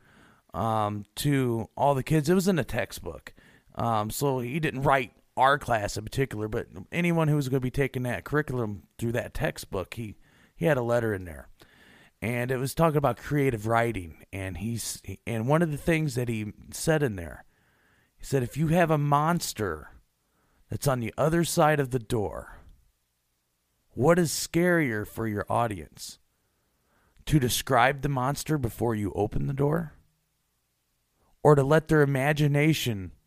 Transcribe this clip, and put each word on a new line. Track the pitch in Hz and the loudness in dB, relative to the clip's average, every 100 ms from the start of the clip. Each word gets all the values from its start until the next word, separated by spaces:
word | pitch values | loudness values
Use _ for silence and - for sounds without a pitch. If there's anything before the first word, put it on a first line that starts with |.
| _ - - _ _ | _ -20 -20 _ _
um, | - 113 110 104 104 104 - | -4 -2 0 -2 -4 -10 -4
to | 147 139 127 117 107 - | 0 2 2 -2 -4 -2
all | 135 139 | 0 2
the | |
kids. | - 156 143 | 2 0 4
It | |
was | 185 180 | 2 4
in | 175 | 0
a | |
textbook. | 117 117 101 - 85 69 - - - _ _ - | 0 -4 -6 -8 -12 -12 -16 -20 -20 _ _ -6
Um, | 117 113 107 | -2 0 -2
so | - 143 131 | -2 -2 -2
he | 120 135 | -4 -4
didn't | 151 127 | -4 0
write | 139 135 127 _ _ - | 2 2 0 _ _ 2
our | 131 143 | 4 4
class | - 113 101 - | 0 -2 -2 -6
in | 107 | -6
particular, | - 135 104 107 | -4 -2 -4 -6
but | 110 - 85 92 | -6 -8 -12 -8
anyone | - 175 165 156 | -2 0 2 4
who | 147 | 2
was | 131 | 2
gonna | 135 | 0
be | 127 | 0
taking | - 135 127 | -2 -2 -2
that | 123 101 | -4 -6
curriculum | - 147 147 127 110 101 - - | -2 -2 -2 -2 -4 -6 -14 -6
through | 117 | -4
that | 117 98 | -4 -4
textbook, | - 135 - - 98 87 - | -4 -6 -6 -8 -8 -8 -10
he, | 110 - _ _ _ - | -12 -14 _ _ _ -2
he | 165 | 0
had | 139 | 2
a | |
letter | 117 120 113 | 2 0 0
in | 98 90 | -2 -6
there. | 71 - - - _ - - _ - | -14 -16 -20 -20 _ -20 -20 _ -8
And | 101 120 123 | -4 -2 -2
it | 131 | -2
was | 135 | -4
talking | - 165 147 | 2 2 4
about | 139 117 | 0 -2
creative | - 147 139 113 107 | -2 0 0 0 0
writing. | 117 120 107 85 - - | 2 0 -2 -8 -16 -14
And | 98 95 90 | -10 -8 -6
he's, | 104 117 - - - 95 - | -6 -6 -8 -12 -12 -12 -6
and | 113 113 | -4 2
one | 156 | 2
of | 170 | 2
the | 143 | -2
things | - 165 156 120 | 0 0 0 -4
that | 123 | -4
he | 113 104 - - | -4 -6 -10 -16
said | - - 156 | -6 0 2
in | 143 98 | 2 -4
there, | 80 - - _ _ _ _ _ _ - | -10 -14 -20 _ _ _ _ _ _ -18
he | - | -4
said, | 139 | -2
"If | 120 135 | -2 -2
you | 160 | 2
have | 165 165 | 4 4
a | 156 | 2
monster | 147 143 156 175 - - 101 78 - - _ _ _ _ _ _ - | 2 2 2 0 -2 -4 -4 -4 -10 -20 _ _ _ _ _ _ -12
that's | 110 147 | -4 -2
on | 127 | 0
the | 113 - | -2 0
other | 143 165 170 | 2 2 0
side | - 156 151 | 4 4 4
of | 135 | 0
the | 127 | -2
door, | 107 120 95 55 - - - - _ _ _ _ _ _ _ _ _ _ _ | -2 -2 -2 -6 -14 -18 -20 -20 _ _ _ _ _ _ _ _ _ _ _
what | - 135 175 | 0 4 6
is | 165 | 4
scarier | - - 165 180 170 143 107 101 | 0 -2 2 4 4 2 -2 -4
for | - 113 | -4 -4
your | 104 - | -2 -2
audience? | 110 117 95 73 - - - _ _ _ _ _ _ _ _ _ _ - | 0 0 -4 -12 -16 -18 -18 _ _ _ _ _ _ _ _ _ _ 0
To | 156 | 2
describe | 123 - - 131 123 143 | 2 -2 2 4 4 2
the | 139 | -2
monster | 139 123 143 - 151 | -2 -2 -4 -2 -2
before | 123 - 117 107 | -2 -2 -2 0
you | 104 - | -2 -2
open | 104 - 139 | -2 0 -2
the | |
door? | 135 143 160 156 - _ _ _ _ _ _ _ _ _ _ _ _ _ _ | 0 0 0 -4 -12 _ _ _ _ _ _ _ _ _ _ _ _ _ _
Or | - 147 | 4 6
to | |
let | 135 156 156 | 6 2 4
their | 156 | 4
imagination | 143 135 135 151 147 143 151 151 123 104 92 - | 4 2 0 2 2 4 2 2 0 -4 -8 -14